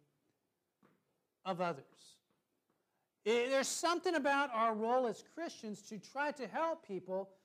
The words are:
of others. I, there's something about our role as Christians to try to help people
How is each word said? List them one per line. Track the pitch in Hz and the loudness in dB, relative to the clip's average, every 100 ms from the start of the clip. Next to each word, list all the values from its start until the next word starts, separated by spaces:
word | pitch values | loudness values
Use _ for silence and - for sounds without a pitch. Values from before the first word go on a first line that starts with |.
| _ _ _ _ _ _ _ _ _ _ _ _ _ _ 190 | _ _ _ _ _ _ _ _ _ _ _ _ _ _ -6
of | 175 | -2
others. | 175 139 - _ - - _ _ _ _ _ _ _ _ _ _ 208 | -2 -2 -10 _ -20 -20 _ _ _ _ _ _ _ _ _ _ 0
I, | 240 247 | 2 4
there's | 269 - | 2 0
something | - 330 339 370 | 0 0 2 2
about | 320 277 277 277 | 2 2 2 2
our | 226 226 | 2 2
role | 214 226 254 240 | 2 2 2 2
as | 190 - | -2 -10
Christians | - 330 - 214 202 | -8 -8 -8 -10 -12
to | - 208 | -12 -14
try | - 269 294 | -8 -4 -2
to | 294 214 | -2 -6
help | 240 330 320 - | -2 -2 -2 -6
people | 185 180 190 196 - | -8 -4 -6 -6 -12